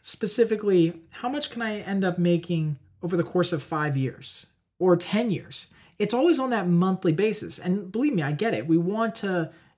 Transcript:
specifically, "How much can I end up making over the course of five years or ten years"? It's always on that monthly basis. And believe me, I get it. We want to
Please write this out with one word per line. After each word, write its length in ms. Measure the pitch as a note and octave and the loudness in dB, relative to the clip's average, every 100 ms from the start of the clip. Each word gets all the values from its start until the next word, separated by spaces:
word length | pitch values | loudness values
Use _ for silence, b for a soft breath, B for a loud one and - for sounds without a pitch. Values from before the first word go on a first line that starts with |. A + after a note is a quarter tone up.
specifically, 1000 | - - G#3+ - A3 G#3+ G#3 F#3 E3 - - | -10 -4 -2 2 2 2 2 4 4 0 -16
"How 180 | - - | -10 -6
much 200 | D4 - | -4 -4
can 120 | A#3 | -4
I 180 | A3 G#3 | -6 -6
end 240 | F#3+ G3 | -4 0
up 140 | F#3+ F3 | 0 2
making 600 | F3 E3+ E3+ E3+ D#3 D3 _ - | 2 2 2 -2 -2 -4 _ -10
over 140 | F3 F3+ | -4 -2
the 80 | |
course 300 | E3+ F3+ F3 | 0 0 0
of 100 | D#3+ | 0
five 320 | - D#3 D3+ C3+ | -4 -2 0 0
years 520 | C3 - - - - _ _ - | -2 -4 -12 -14 -16 _ _ -2
or 180 | F#3 F3 | 4 4
ten 320 | - G#3 A#3+ | 2 -2 0
years"? 380 | D#3+ - - - b b b | -2 -6 -14 -14 b b b
It's 160 | G#3 | -2
always 260 | A#3+ E4 C#4+ | 2 4 2
on 100 | C4 | 2
that 180 | A3+ F3+ | 0 2
monthly 460 | F3 F#3+ F3+ F3+ | 4 4 2 0
basis. 440 | D#3 G#3+ - E2+ - | 2 0 -2 -6 -6
And 340 | F3+ G3 F#3 | -2 -2 -2
believe 220 | A3 D4 | -2 0
me, 100 | G#3 | 0
I 80 | C#3+ | -2
get 200 | D3 G#3+ | -2 -2
it. 140 | G#2+ C#3 | -2 0
We 100 | E3 | 2
want 380 | E3+ G#3+ A3+ - | 2 -2 -2 -2
to 360 | G3 F3+ D#3+ B B | -2 -2 -2 B B